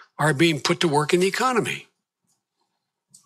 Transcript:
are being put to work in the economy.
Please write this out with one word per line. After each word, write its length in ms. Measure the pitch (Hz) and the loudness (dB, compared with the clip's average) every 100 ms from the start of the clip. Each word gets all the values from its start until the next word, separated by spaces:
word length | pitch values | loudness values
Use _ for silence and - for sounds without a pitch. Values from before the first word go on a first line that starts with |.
| - - | -20 -2
are 140 | 151 | -2
being 260 | 143 170 151 | 2 2 0
put 220 | - 175 | -2 0
to 80 | 175 | 0
work 240 | 147 147 | 0 0
in 80 | 180 | 0
the 60 | 190 | 0
economy. 600 | - 254 240 123 139 - _ _ _ _ _ _ _ _ _ _ _ _ - | 0 0 0 -2 -6 -14 _ _ _ _ _ _ _ _ _ _ _ _ -20